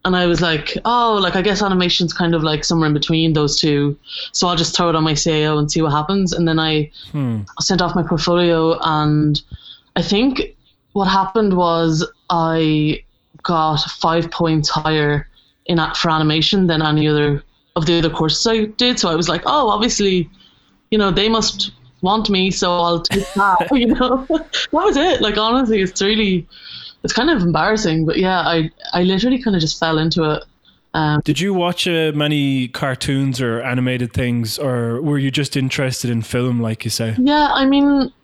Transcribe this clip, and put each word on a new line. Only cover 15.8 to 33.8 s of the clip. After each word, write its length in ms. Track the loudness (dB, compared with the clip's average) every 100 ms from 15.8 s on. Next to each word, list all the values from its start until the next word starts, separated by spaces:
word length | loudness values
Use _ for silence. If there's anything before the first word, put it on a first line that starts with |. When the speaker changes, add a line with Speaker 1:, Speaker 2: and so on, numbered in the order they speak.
| 0
Speaker 1:
for 140 | 0 0
animation 580 | 2 2 2 2 2 2
than 140 | 2
any 260 | 2 2 2
other 360 | 2 2 -2 -6 _ _
of 100 | -4
the 120 | 0 2
other 100 | 0
courses 360 | 0 -2 0 0
I 180 | 0
did. 340 | -2 0 0 0
So 100 | 0
I 60 |
was 140 | 0 0
like, 140 | -2
"Oh, 240 | 0 0 2
obviously, 600 | 0 0 0 2 0 -2 -10 -20 _ _ _ _
you 80 | 0
know, 140 | 2
they 180 | 2 2
must 420 | 0 -2 -4 -8 -8 -20 _
want 280 | 0 0 0
me, 200 | 0 0
so 220 | 0 0
I'll 280 | 0 0 0
take 300 | -2 -4 -4
that," 320 | 0 2 2 2
<laughs> 20 |
you 160 | 2 2
know? 380 | 2 0 0 -2
That 440 | -4 -2 -8 -2
was 260 | 0 2 2
it. 240 | 2 2
Like, 160 | 0 0
honestly, 440 | 0 2 2 0
it's 200 | 0 0
really, 440 | 0 2 2 0 -4 -20 -20 -18 -20 -10
it's 100 | -4
kind 160 | 0 2
of 120 | 2
embarrassing, 640 | 2 2 0 0 0 0
but 120 | 0 0
yeah, 240 | 2 2
I, 280 | 0 0 -2 _ -6
I 100 | 0
literally 380 | 2 2 0 0
kinda 180 | 0 0
just 200 | 0 -2
fell 180 | 0 0
into 260 | 0 0 0
it. 120 | -2 -6 _ _ _ _
Um, 280 | -2 2 2
Speaker 2:
Did 160 | 0 -2
you 140 | 0
watch, 340 | 0 -2 -2 -2
uh, 240 | 0 0
many 540 | 0 0 0 0 0 -4
cartoons 720 | -4 -4 -4 -2 0 -2 -2
or 220 | -2 -2
animated 500 | -2 -2